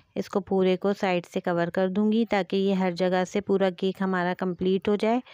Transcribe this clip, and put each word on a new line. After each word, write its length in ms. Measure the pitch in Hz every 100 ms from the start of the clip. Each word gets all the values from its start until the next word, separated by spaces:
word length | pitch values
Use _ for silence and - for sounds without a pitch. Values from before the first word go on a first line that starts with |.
| _ 202
इसको 240 | - 202
पूरे 340 | - 190 185 180
को 160 | 196
साइड 340 | 202 190 180 -
से 140 | 190
कवर 300 | 185 170 170
कर 180 | 190 190
दूँगी 360 | 196 214 226
ताकि 320 | 220 202 180 196
ये 160 | 196
हर 180 | 190 185
जगह 320 | 170 185 185
से 160 | 180 208
पूरा 280 | 202 190 190
केक 300 | 175 190 185
हमारा 300 | 190 185 175
कंप्लीट 540 | 180 185 170 185 190 -
हो 80 | 208
जाए। 240 | 214 247 -